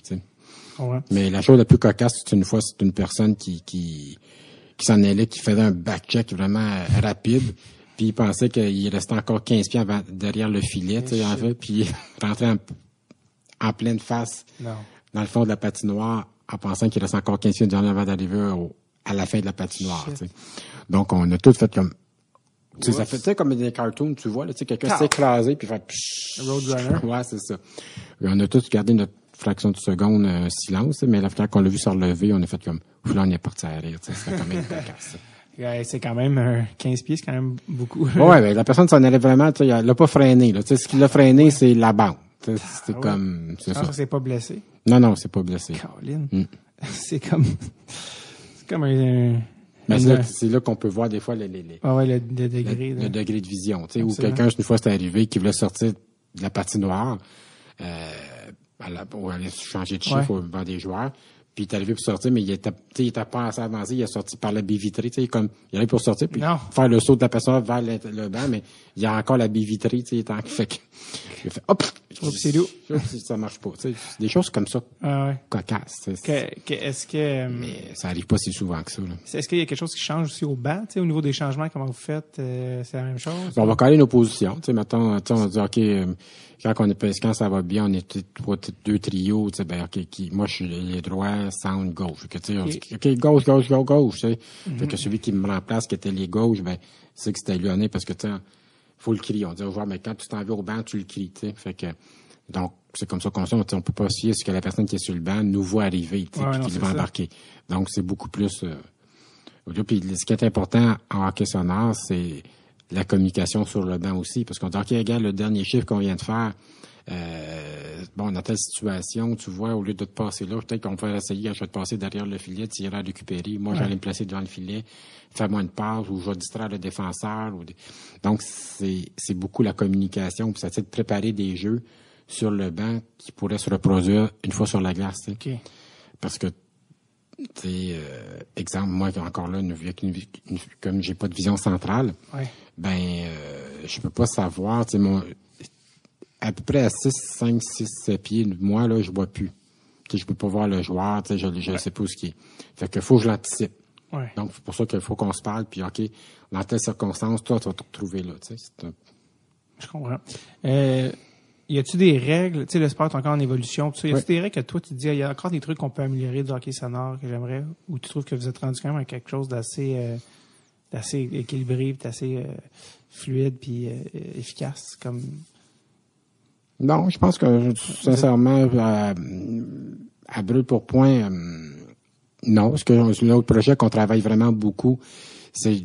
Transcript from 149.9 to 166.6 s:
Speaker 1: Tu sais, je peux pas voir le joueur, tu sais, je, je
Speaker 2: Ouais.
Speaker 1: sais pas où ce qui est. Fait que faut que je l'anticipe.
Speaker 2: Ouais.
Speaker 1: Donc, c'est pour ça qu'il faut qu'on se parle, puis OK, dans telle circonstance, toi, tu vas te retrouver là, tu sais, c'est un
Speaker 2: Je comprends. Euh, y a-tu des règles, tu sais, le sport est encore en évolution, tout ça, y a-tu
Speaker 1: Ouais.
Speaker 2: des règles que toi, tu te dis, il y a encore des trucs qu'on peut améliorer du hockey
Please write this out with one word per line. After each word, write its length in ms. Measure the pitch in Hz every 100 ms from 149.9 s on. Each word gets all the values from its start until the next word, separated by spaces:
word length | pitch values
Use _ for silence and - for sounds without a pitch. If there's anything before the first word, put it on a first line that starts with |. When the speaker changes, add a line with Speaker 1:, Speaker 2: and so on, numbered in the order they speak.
| _ -
Speaker 1:
Tu 80 | 98
sais, 20 |
je 80 | -
peux 80 |
pas 140 | 95 104
voir 200 | 101 104
le 140 | 95
joueur, 400 | 87 92 98 104
tu 60 | 98
sais, 60 | 101
je, 220 | 95 87
je 100 | 90
Speaker 2:
Ouais. 60 | 92
Speaker 1:
sais 120 | 101
pas 120 | -
où 40 | 98
ce 100 | -
qui 100 | 87
est. 80 | - _ - - -
Fait 140 | 98
que 100 | -
faut 160 | - 127
que 60 |
je 60 | 113
l'anticipe. 440 | 104 - - 104 - _ _ _
Speaker 2:
Ouais. 180 | 147 123 -
Speaker 1:
Donc, 140 | 107
c'est 100 | -
pour 120 | -
ça 100 | -
qu'il 160 | 113 98
faut 160 | - 110
qu'on 160 | 101
se 80 | -
parle, 240 | 110 107
puis 180 | 107 95
OK, 200 | 92 - 110 - - _ _
dans 120 | 190
telle 160 | 202 113
circonstance, 640 | - - 101 - 113 113
toi, 140 | - 117
tu 80 | 98
vas 40 |
te 100 | 92
retrouver 380 | - - 98 95
là, 120 | 90 82 -
tu 80 |
sais, 20 | 113 - -
c'est 80 | 85
un 60 | - _ _ _ _ _ _ _ -
Speaker 2:
Je 80 | -
comprends. 320 | 156 127 - - - - _ 131
Euh, 440 | 135 135 131 131 - _ _ _ _ -
y 100 | 143
a-tu 180 | 131 175
des 220 | 185 139
règles, 480 | 131 160 185 160 135
tu 60 |
sais, 60 | 175
le 100 | 151
sport 160 | - 156
est 80 | 139
encore 160 | 139
en 80 | 147
évolution, 500 | 135 127 117 - 147
tout 100 | 143
ça, 80 | 156
y 20 |
a-tu 80 | 135
Speaker 1:
Ouais. 60 | -
Speaker 2:
des 60 | 170
règles 140 | 190 -
que 40 |
toi, 200 | 120 175
tu 100 | -
te 40 |
dis, 120 | 131 151
il 60 |
y 80 | 147
a 80 | 139
encore 200 | 139 180
des 100 | 165
trucs 180 | - 160
qu'on 100 | 139
peut 120 | -
améliorer 400 | 135 131 131 131
du 80 | 135
hockey 200 | 127